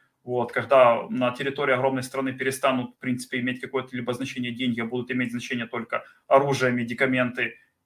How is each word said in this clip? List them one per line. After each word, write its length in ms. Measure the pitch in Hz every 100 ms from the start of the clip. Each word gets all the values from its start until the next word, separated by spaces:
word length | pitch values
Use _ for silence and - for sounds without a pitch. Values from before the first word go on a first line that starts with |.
| _ _
вот, 280 | 123 123 117
когда 540 | 127 113 135 120 113 98
на 220 | 120 123
территории 420 | 123 135 143 139
огромной 280 | 127 135 131
страны 280 | 123 135 131
перестанут, 640 | 131 131 131 135 127 123 -
в 20 |
принципе, 400 | 131 123 - 127
иметь 200 | 127 127
какое-то 360 | 127 131 123 123
либо 180 | 120
значение 380 | 123 131 127 120
деньги, 280 | 120 123 117
а 60 | 113
будут 240 | 123 123
иметь 200 | 123 117
значение 340 | 120 - 123 113
только 380 | 117 113 - - _ -
оружие, 440 | 139 143 123 127
медикаменты, 840 | 123 117 120 131 127 123 123 113 - _ _